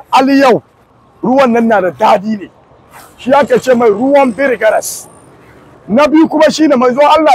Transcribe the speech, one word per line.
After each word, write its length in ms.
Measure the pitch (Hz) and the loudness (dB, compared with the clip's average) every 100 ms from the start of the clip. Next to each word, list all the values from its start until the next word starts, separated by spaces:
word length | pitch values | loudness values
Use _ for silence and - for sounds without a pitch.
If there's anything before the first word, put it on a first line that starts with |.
| - | -2
al 180 | 247 269 | 0 2
yau 340 | 277 269 185 - _ _ _ _ - | 2 2 0 -4 _ _ _ _ -8
ruwan 280 | 196 269 262 | -2 0 0
nan 160 | 233 226 | 0 0
na 140 | 208 | 0
da 100 | 185 | -2
dadi 460 | 139 214 214 208 214 | -2 0 0 -2 -10
ne. 120 | 175 _ _ _ _ - - - | -10 _ _ _ _ -20 -20 -12
Shi 160 | 240 | -2
ake 260 | 277 247 247 | 0 0 -2
ce 140 | - 240 | 0 0
mai 140 | 240 | 0
ruwan 420 | 202 269 285 269 | 0 0 0 0
Biri 240 | 208 277 220 | -2 -4 -2
Garas. 500 | 220 - - - - - - - - - - - - | -2 -2 -6 -14 -18 -20 -20 -20 -20 -20 -20 -20 -4
Na 200 | 220 294 | 0 2
biyu 200 | 311 320 | 2 0
kuma 220 | 302 311 | 2 0
shine 240 | - 311 262 | 2 0 0
Manzon 300 | 254 247 294 | 0 0 2
Allah 280 | 311 302 | 2 2